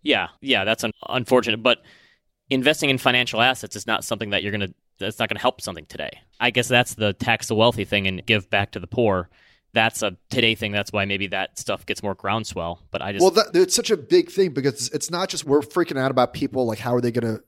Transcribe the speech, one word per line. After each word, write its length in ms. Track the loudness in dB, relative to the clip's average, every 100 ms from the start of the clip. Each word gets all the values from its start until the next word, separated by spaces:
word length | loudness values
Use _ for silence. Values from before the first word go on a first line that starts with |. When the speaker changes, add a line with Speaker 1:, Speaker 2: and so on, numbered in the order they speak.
Speaker 1:
Yeah, 280 | 0 0 0 _
yeah, 220 | 0 0
that's 200 | 2 -2
un-, 100 | -4 -8 -6
unfortunate. 540 | -6 2 2 2 0
But 220 | 0 0 -4 _ _ _ _ _ _
investing 400 | 2 2 2 0
in 80 | 2
financial 440 | 2 2 0 2
assets 340 | 2 2 -8 -10
is 100 | -4
not 180 | -4
something 280 | -2 -6 -2
that 100 | -2
you're 100 | -2
gonna, 220 | -4 -6 -8 _ _
that's 220 | -8 -4
not 100 | -4
gonna 100 | 0
help 200 | 0 0
something 240 | -12 -12 -14
today. 360 | -10 -10 -12 _ _
I 100 | 0
guess 180 | 2 4
that's 280 | 2 2 0
the 180 | 0
tax 360 | 0 0 0 0
the 60 | 4
wealthy 300 | 4 4 -2
thing 220 | 0 0
and 180 | -4 0
give 240 | 0 2
back 220 | -2 -2
to 80 | -6
the 80 | -6
poor. 420 | 0 2 2 -4 _ _ _ _
That's 300 | 0 0 0
a 160 | -6 -6 _
today 240 | 0 2 0
thing. 160 | -2
That's 200 | -4 -2
why 140 | -2 -2
maybe 220 | -4 -4
that 320 | -4 -6 -8
stuff 260 | -6 -6 -6
gets 160 | -6
more 140 | -6 -6
groundswell. 680 | -4 -4 -4 -6 -8 -8 _
But 140 | -8
I 80 | -6
just 100 | 4
Speaker 2:
Well, 100 | 4
that, 240 | 4 2 2
it's 200 | 4 2
such 160 | 0
a 60 | -2
big 340 | 4 2 2
thing 200 | 0 0
because 380 | 0 -2 -2 -8
it's 220 | -6 -6
not 180 | -6 -6
just 160 | -6 2
we're 160 | 2
freaking 380 | 2 -2 -2 0
out 100 | 0
about 240 | 2 0
people, 320 | 0 -4 -2 -2
like, 140 | -2
how 160 | -2 0
are 60 |
they 100 | 0
gonna 300 | -2 -4 -6